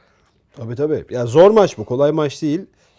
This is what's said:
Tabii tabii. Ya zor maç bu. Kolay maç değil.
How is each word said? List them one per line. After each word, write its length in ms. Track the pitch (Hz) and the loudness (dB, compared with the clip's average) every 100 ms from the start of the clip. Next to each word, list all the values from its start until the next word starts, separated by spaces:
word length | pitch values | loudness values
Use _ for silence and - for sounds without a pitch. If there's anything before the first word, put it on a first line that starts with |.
| _ _ _ _ _ - | _ _ _ _ _ -18
Tabii 180 | 113 120 | -14 -6
tabii. 280 | 151 127 - | -4 -4 -6
Ya 160 | 123 117 | -8 2
zor 240 | 143 196 | 6 6
maç 280 | 214 185 - | 6 2 -2
bu. 60 | |
Kolay 280 | - 127 147 | -8 -2 -2
maç 300 | 156 147 - | -2 -4 -6
değil. 240 | 151 165 - _ _ | -6 -6 -10 _ _